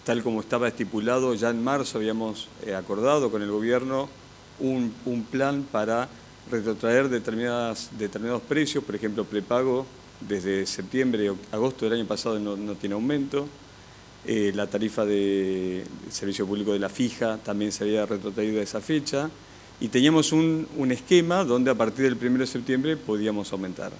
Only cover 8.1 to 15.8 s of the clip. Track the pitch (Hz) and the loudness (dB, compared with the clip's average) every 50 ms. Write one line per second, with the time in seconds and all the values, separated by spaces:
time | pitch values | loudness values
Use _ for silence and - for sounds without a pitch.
8.1 | 98 107 107 117 123 120 117 - 147 151 156 143 - 143 127 - 101 104 107 107 | -4 -4 -4 -2 -2 -2 -2 0 2 2 2 2 0 -2 -2 -2 -6 -2 -2 -2
9.1 | 104 113 104 - 104 104 95 92 120 123 131 131 123 127 135 127 - - - - | -2 -2 -4 -2 -2 -2 0 2 2 2 4 2 2 0 -2 -4 -12 -20 -20 -20
10.1 | - - 92 90 101 98 87 95 98 95 98 95 - - 95 92 - 127 131 127 | -18 -14 -6 -4 -2 -2 0 0 0 0 0 -2 -4 -8 -8 -4 0 2 2 2
11.1 | 117 107 104 101 98 90 95 - - 107 113 131 131 - - 110 110 117 113 90 | 2 2 2 0 0 -2 -6 -6 -2 0 0 0 0 0 -2 0 0 0 0 -2
12.1 | 107 101 - 117 113 107 104 104 101 98 104 104 101 92 - 98 101 104 113 131 | -4 -2 -2 -2 -2 -2 -2 -4 -4 -4 -6 -6 -8 -6 -4 -4 -2 -2 0 0
13.1 | 147 147 139 135 135 143 143 147 - - - - - - - - - - - - | 0 0 -2 -2 -2 -4 -4 -4 -10 -16 -20 -20 -20 -20 -20 -20 -20 -20 -20 -20
14.1 | - - - - 113 110 104 101 95 101 101 98 - 104 110 110 104 - 110 104 | -20 -14 -4 -2 0 2 2 2 2 0 -2 -2 -2 -2 -2 -2 0 0 0 2
15.1 | 104 101 101 98 98 98 95 95 95 95 92 92 92 92 | 2 2 2 2 2 2 2 0 0 -2 -2 -2 -4 -6